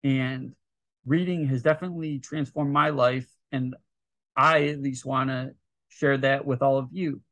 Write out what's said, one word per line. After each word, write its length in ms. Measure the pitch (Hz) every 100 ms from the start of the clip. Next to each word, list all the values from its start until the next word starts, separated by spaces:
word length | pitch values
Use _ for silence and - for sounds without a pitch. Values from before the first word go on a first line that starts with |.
And 540 | 139 131 131 131 127 - _ _ _ _ 123
reading 400 | 160 180 175 143
has 140 | 131
definitely 580 | 135 156 185 170 156 143
transformed 520 | - 156 139 151 143
my 200 | 143 151
life, 380 | 143 123 127 123 _ _
and 240 | 131 127 - _ _ _ _ _
I 340 | - 151 160 147
at 140 | 147
least 240 | 139 127 131
wanna 460 | 135 131 131 131 - _ _ _
share 280 | - 147 135
that 260 | 135 139 139
with 160 | 123
all 160 | 135 135
of 100 | 127
you. 280 | 170 165 - _